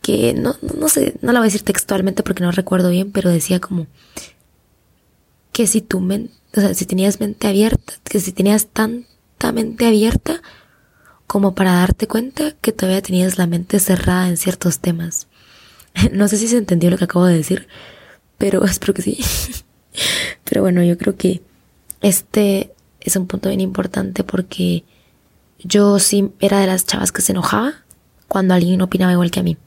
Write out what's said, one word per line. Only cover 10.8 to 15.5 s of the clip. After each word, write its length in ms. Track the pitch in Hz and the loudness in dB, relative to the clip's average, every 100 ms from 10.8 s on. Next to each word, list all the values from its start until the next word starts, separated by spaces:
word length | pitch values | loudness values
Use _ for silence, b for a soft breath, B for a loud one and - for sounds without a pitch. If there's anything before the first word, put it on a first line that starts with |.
| b b b b _ | b b b b _
como 300 | 208 196 185 | 0 0 2
para 180 | 190 | 2
darte 340 | 180 180 - 214 | 4 4 2 0
cuenta 440 | 220 247 - 302 302 | -2 -4 -4 -6 -2
que 100 | - | -4
todavía 300 | 220 185 190 | -2 0 -2
tenías 380 | 190 185 185 185 | 0 0 0 0
la 80 | 175 | 0
mente 320 | 170 175 202 | -2 0 0
cerrada 480 | - 185 - 180 185 | 2 2 2 2 0
en 100 | 170 | 0
ciertos 420 | - 185 175 - | -4 -2 -2 -2
temas. 480 | - 165 170 - - b b | -2 -4 -6 -8 -12 b b